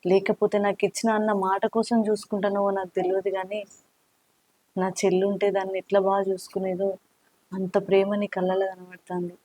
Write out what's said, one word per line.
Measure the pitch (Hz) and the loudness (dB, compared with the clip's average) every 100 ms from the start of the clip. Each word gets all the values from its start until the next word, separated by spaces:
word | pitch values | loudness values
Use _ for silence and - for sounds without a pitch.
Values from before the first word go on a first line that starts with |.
లేకపోతే | 180 190 196 208 208 208 | 4 4 4 0 2 2
నాకు | 202 196 | 0 0
ఇచ్చిన | 196 - 226 | -2 0 0
అన్న | 214 214 | 2 2
మాట | 202 190 196 | 0 0 0
కోసం | 220 226 226 233 | 0 0 0 0
చూసుకుంటున్నావో | 220 214 - 208 202 202 202 | 2 -2 -2 -2 0 0 0
నాకు | 196 185 | 0 -4
తెలియదు | 185 180 190 190 | -2 0 0 -2
కానీ, | 190 190 320 294 - _ _ _ _ _ _ _ _ _ | -4 -6 -8 -10 -20 _ _ _ _ _ _ _ _ _
నా | - 185 | -4 -4
చెల్లుంటే | 185 196 180 196 196 202 | 0 2 2 0 0 0
దాన్ని | 196 190 190 | 0 -2 -6
ఎట్లా | - 196 | 0 2
బాగా | 190 196 | 2 2
చూసుకునేదో | 190 190 - 196 190 185 196 185 _ _ _ _ _ | 0 -4 -6 -6 -4 -2 -4 -4 _ _ _ _ _
అంత | 190 190 202 | -8 -2 -2
ప్రేమ | 196 196 196 | 2 2 2
నీ | 208 208 | -2 -4
కళ్ళలో | - 185 185 190 | -2 0 0 -2
కనబడుతుంది. | 185 180 180 _ 180 175 175 | -4 -18 -20 _ -6 -6 -8